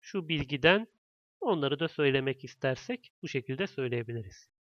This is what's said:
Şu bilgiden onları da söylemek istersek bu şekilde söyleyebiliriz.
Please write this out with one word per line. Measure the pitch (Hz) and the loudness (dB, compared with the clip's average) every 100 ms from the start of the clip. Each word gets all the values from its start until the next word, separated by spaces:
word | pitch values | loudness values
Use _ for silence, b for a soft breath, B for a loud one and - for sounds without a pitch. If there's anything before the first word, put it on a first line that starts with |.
Şu | - 196 160 | -6 -8 -2
bilgiden | 160 135 143 151 196 226 _ _ _ _ _ | -4 -2 2 6 4 2 _ _ _ _ _
onları | 320 175 139 143 | 0 2 2 0
da | 160 | -2
söylemek | - 143 135 135 131 | 2 4 4 0 -4
istersek | 131 - 139 131 - 247 - _ | -8 -4 -2 -2 -6 -10 -10 _
bu | - | -4
şekilde | 135 127 135 190 | -4 -4 -4 -4
söyleyebiliriz. | - 131 120 113 117 98 - _ _ | -2 -2 -2 -2 -8 -8 -16 _ _